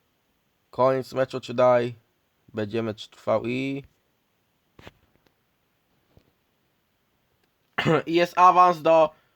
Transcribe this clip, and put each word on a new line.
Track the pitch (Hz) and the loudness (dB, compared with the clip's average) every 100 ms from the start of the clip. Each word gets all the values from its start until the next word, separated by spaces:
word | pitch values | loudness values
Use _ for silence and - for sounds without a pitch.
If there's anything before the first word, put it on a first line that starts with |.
| _ _ _ _ _ _ _ | _ _ _ _ _ _ _
koniec | - 131 131 123 | -2 -2 -2 -6
meczu, | 127 131 127 | -6 -6 -6
czy | - | -8
dalej | 123 127 123 120 120 _ _ _ _ _ | 0 2 2 -2 -8 _ _ _ _ _
będzie | 110 104 113 | -10 -6 -6
mecz | 113 104 - | -6 -10 -18
trwał | - - 110 117 | -12 -4 -4 -4
i | 127 135 139 139 _ _ _ _ _ _ _ _ _ - _ _ _ _ _ _ _ _ _ _ _ _ _ _ _ _ _ _ _ _ _ _ _ _ _ _ _ _ - | -6 -8 -10 -14 _ _ _ _ _ _ _ _ _ -20 _ _ _ _ _ _ _ _ _ _ _ _ _ _ _ _ _ _ _ _ _ _ _ _ _ _ _ _ -6
<clears throat> | 147 151 151 | -2 -2 0
i | |
jest | 170 175 - | -2 -2 4
awans | 180 180 180 165 | 4 6 4 2
do... | 160 165 156 - _ | 2 2 2 -2 _